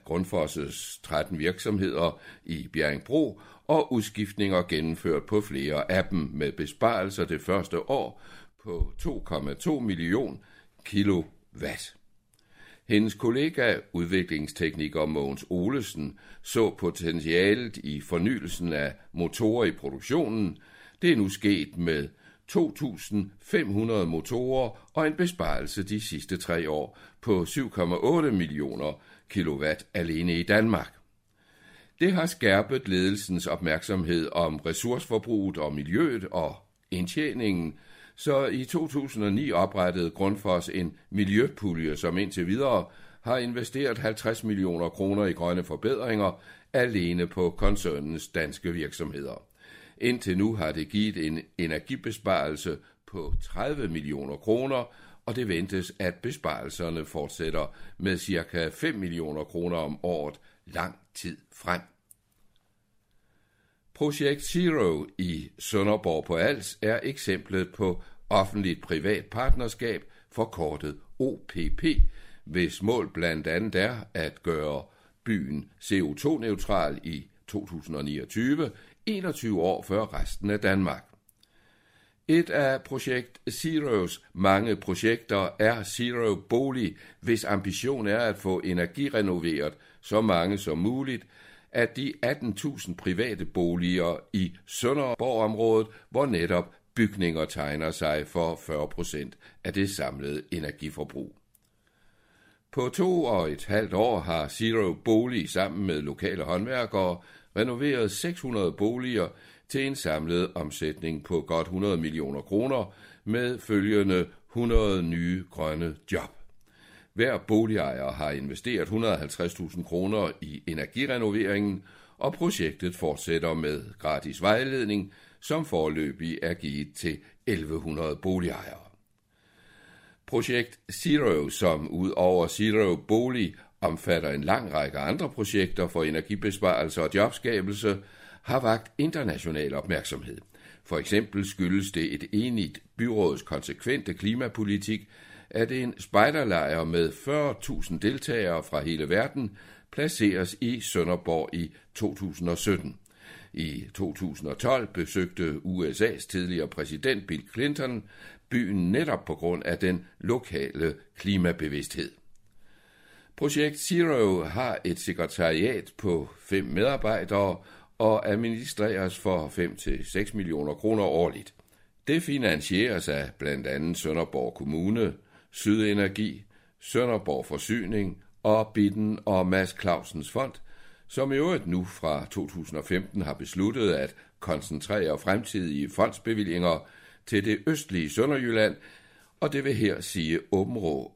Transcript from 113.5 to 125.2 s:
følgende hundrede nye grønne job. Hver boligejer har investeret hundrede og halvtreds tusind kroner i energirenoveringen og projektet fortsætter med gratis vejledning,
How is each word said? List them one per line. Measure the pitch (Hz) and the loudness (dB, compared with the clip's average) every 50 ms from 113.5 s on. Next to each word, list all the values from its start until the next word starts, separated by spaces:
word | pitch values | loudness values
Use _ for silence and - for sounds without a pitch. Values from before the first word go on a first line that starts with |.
| 127 110 | -4 -4
følgende | - - 107 101 98 107 107 101 98 98 92 90 85 - - - - | -2 2 2 4 4 4 4 4 6 6 4 4 2 0 -4 -18 -16
hundrede | - - 117 120 117 113 113 110 101 95 92 | -8 -2 0 2 6 6 6 6 4 2 2
nye | 85 82 85 85 85 87 90 92 92 - | 0 0 0 0 0 0 -2 -4 -6 -8
grønne | - - 80 78 78 80 85 82 73 - _ - | -6 -4 -4 -2 -2 -2 -4 -4 -6 -8 _ -4
job. | 95 82 - - - - - - - - - _ _ - - - - - - _ - | -4 -4 -4 -6 -12 -18 -20 -20 -20 -20 -20 _ _ -20 -20 -20 -20 -20 -20 _ -2
Hver | 101 117 131 117 - | 0 0 2 0 -2
boligejer | - - 107 107 117 107 110 98 76 69 64 64 67 67 | 0 4 4 6 6 4 2 0 0 0 -2 -2 -4 -4
har | 65 65 76 73 | -4 -4 -2 -2
investeret | 73 69 69 69 67 - - 123 120 92 78 87 | -2 -4 -4 -6 -8 -6 -4 -2 -2 -2 0 0
hundrede | 107 110 113 110 | 0 0 0 2
og | 92 76 | 0 0
halvtreds | 76 71 - - 87 87 - | -2 -6 -4 -4 -4 -4 -4
tusind | - 87 76 - 87 85 | -6 -10 -8 -8 -8 -6
kroner | - 85 87 92 95 107 104 95 80 - - | -4 -2 -2 0 0 0 0 0 0 -2 -6
i | 85 76 73 - - | -12 -12 -12 -10 -8
energirenoveringen | 85 80 78 69 - - 117 135 139 131 120 113 104 101 113 101 98 101 101 104 101 95 92 - - - - - - - - | -6 -4 -4 -6 -6 -4 -4 -2 -2 0 0 0 0 2 2 2 2 2 2 2 0 -2 -4 -8 -14 -20 -20 -20 -20 -8 -4
og | - 139 | -4 -4
projektet | 180 - 170 175 - - 85 78 - - 90 90 87 | -2 0 0 0 0 0 -2 -2 -2 -4 -6 -6 -4
fortsætter | - 90 78 71 - - 85 82 80 82 82 80 | -2 -2 -2 -2 -2 -2 -2 0 0 0 0 0
med | 80 78 73 76 73 57 55 - - | 0 0 -2 -2 -4 -6 -10 -12 -6
gratis | - 78 76 71 - 73 67 71 | -2 -2 -2 -2 -4 -6 -6 0
vejledning, | 87 101 107 117 131 135 135 131 117 104 104 101 92 98 - - | 2 2 4 4 2 0 -2 -2 0 0 0 0 -2 -4 -8 -20